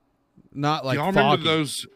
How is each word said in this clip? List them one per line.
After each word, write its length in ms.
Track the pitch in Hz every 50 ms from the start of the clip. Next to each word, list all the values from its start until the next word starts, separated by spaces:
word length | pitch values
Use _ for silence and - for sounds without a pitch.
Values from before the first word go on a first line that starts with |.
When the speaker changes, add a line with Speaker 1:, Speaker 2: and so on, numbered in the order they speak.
| _ _ _ _ _ _ _ _ - _ -
Speaker 1:
not, 320 | - 143 147 156 156 131
like, 100 | 135 127
Speaker 2:
Do 40 | 139
y'all 60 | 147 180
remember 220 | 190 - 131 135 151 156
Speaker 1:
foggy. 60 | 156
Speaker 2:
those? 420 | 160 160 160 156 135 - - - - -